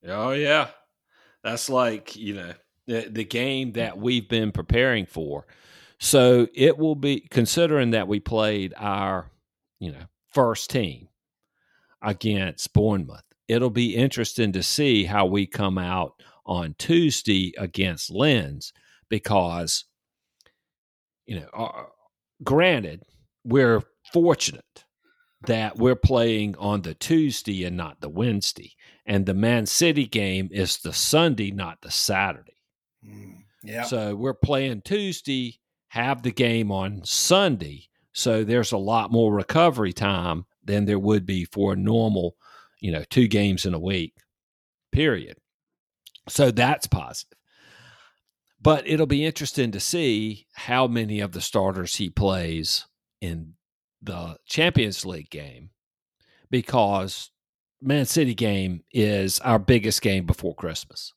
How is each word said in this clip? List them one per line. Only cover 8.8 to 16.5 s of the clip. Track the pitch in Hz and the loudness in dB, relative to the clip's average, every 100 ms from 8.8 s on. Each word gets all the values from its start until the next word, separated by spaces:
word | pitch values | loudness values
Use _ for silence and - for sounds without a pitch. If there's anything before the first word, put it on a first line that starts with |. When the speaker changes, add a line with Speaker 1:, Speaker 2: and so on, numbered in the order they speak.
| 104 98 98 95 82 _ _ _ _ _ | -6 -4 -2 -4 -8 _ _ _ _ _
Speaker 1:
you | 90 | -12
know, | 135 87 _ _ | -12 -20 _ _
first | - 123 110 - | 2 2 0 -4
team | 131 95 64 - _ _ _ _ _ _ _ _ _ | -2 -2 -6 -16 _ _ _ _ _ _ _ _ _
against | 110 98 113 101 95 - - | -6 -4 -2 -2 -4 -6 0
Bournemouth, | - 107 101 76 - _ _ - | 2 4 0 -4 -14 _ _ -2
it'll | 113 123 | 0 0
be | 110 120 107 | 0 0 2
interesting | 135 - 110 - 110 | 0 0 -4 0 0
to | 92 | 0
see | 90 - 147 113 | -2 0 2 2
how | 90 101 92 | 2 0 2
we | 101 95 | 2 -2
come | - 101 95 | -2 -2 -2
out | 90 92 78 _ - _ | -2 -4 -4 _ -20 _
on | - | -6